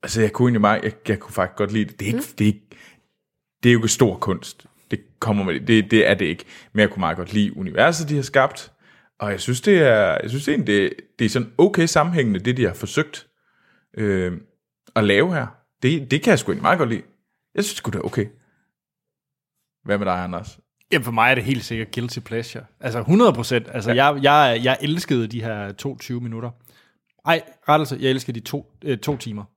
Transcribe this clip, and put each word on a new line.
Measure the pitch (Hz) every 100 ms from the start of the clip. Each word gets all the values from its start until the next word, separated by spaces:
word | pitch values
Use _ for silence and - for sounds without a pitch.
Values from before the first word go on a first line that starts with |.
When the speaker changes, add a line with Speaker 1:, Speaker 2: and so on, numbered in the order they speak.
Speaker 1:
Altså, | - 110
jeg | 107
kunne | - 123
egentlig | 117
meget, | 101 107
jeg, | 107 - -
jeg | 101
kunne | -
faktisk | - 92 -
godt | 104
lide | 107 104
det. | -
Det | 104
er |
ikke, | 165
Speaker 2:
Mm. | 294 -
Speaker 1:
det |
er | 104
ikke, | 104 _ - - _ _ _ _ _ _ _
det | 120
er |
jo | 120
ikke | 113
stor | - 120 90
kunst. | - 92 - - - _ _
Det | 101 _ _
kommer | 113 101
med, | 95 73
det, | 104 113 101
det | 113 -
er |
det | 98 90
ikke. | 87 - - -
Men | 104
jeg | 104
kunne | -
meget | 85 85
godt | 85
lide | 104 104 -
universet, | 92 78 135 156 151
de | 147
har |
skabt. | 127 139 135 - - _ _ _ _ _
Og | 104
jeg | 98
synes, | 90 123
det | - 190
er, | 143 110 95 78
jeg | -
synes | 131 -
egentlig, | 151 127 101
det, | 98 - - _
det | 113
er |
sådan | 131 117 -
okay | 175 180 165
sammenhængende, | 165 156 175 123 95
det | 107 127
de | 107
har |
forsøgt, | 92 - - 151 - _ _ _ _ _ _ _ -
øh, | 107 98 90 87 - _ _ _ _ -
at |
lave | 104 101 165
her. | 165 117 - _ _
Det, | 127 160 139
det | 143
kan | -
jeg | 170
sgu | -
egentlig | 92
meget | - 175
godt | 131
lide. | 113 - _ _ _ _ -
Jeg |
synes | 202 -
sgu, | -
det | 101
er |
okay. | - - 104 _ _ _ _ _ _ _ _ _ _ _ _ _ _ _ 104
Hvad | 101
med | 98
dig, | 90
Anders? | 90 87 107 - _ _ _
Speaker 3:
Jamen, | 165 113
for |
mig | 113 120
er | 127
det |
helt | 110 127 -
sikkert | 113 110 -
guilty | 120 123
pleasure. | - 113 117 - - _
Altså, | 127 117
hundrede | 104 185 240
procent. | 147 117 123 -
Altså, | 127 107
Speaker 1:
Ja. | 120 139
Speaker 3:
jeg, | 143
jeg, | 139 147 139 117
jeg | 123 131
elskede | 151 165 - 131 110
de | 117
her | 113 107 101
to | 98 139 120
tyve | - 123
minutter. | 120 113 120 120 _ _ _ _ _ _ -
Ej, | 165 - _ -
rettelse, | 151 143 131
jeg | 131
elskede | 131 123 117
de | 110
to, | 143 - _
øh, | - 120
to | - 143
timer. | - 104 101